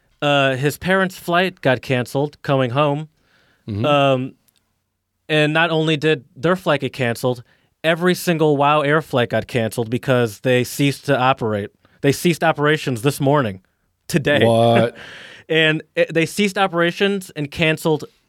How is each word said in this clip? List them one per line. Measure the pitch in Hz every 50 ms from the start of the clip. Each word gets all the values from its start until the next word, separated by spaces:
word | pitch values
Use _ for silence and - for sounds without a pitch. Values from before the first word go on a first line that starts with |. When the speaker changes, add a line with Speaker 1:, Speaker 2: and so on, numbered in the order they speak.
| _ _ _ - 147
Speaker 1:
uh, | 147 143 143 135 135 131
his | 127 143 147 131 -
parents' | - 175 190 196 190 185 - -
flight | - - 170 175 190 185 185 _
got | - 135 127 - -
canceled | - 131 123 120 - - 139 147 147 - - -
coming | - 139 135 131 120
home. | 117 139 151 147 143 147 156 151 _ _ _ _ _ _ _ _ _ _ - 120
Speaker 2:
Mm-hmm. | 104 98 123
Speaker 1:
Um, | 151 147 143 139 139 135 127 131 - - _ _ _ _ _ _ _ _ _ _ _ _ _ _ _ _ _ _ -
and | 156 151 151 151 156
not | 160 165 165
only | 160 156 160 160 160
did | 147 151 156 156 131 117 _ -
their | 135 120 165 185
flight | 180 - 175 147 139
get | 139 123 -
canceled, | - 127 120 117 - - 127 127 123 - _ _ _ _ _ _ _ -
every | 160 170 160 175 180 175
single | 180 - 180 170 156 156 151 147
Wow | 139 143 143 151 151 143
Air | 143 147 160 147
flight | - - - 170 -
got | - - -
canceled | - - 123 113 110 - - 117 110
because | 123 120 - 139 127 123 120 110 101 -
they | - 131 127 123 123
ceased | - - - 143 139 135 - -
to | - 139 120
operate. | 127 131 135 - 127 110 107 101 101 - _ _ _ _ _ _ -
They | 143 127
ceased | - - 175 160 - 175
operations | 160 156 143 147 147 156 151 - 147 127 107 107
this | 143 135 -
morning, | 147 135 147 147 127 104 95 95 _ _ _ _ _ _ _ _ _ -
today. | - 170 123 143 147 139 113
Speaker 2:
What? | 113 113 113 117 117 117 117 113 120 - - -
Speaker 1:
<laughs> | - - - - - - - - -
And | 160 160 160 156 156 156 - _ -
it, | 165 170 - 156
they | 165 165
ceased | 151 - - 202 202 190
operations | 208 190 185 165 170 170 170 170 - 202 196 202 196 185 -
and | - 151 147 139
canceled | - - 170 156 160 151 - 165 156 143 - - _ _ _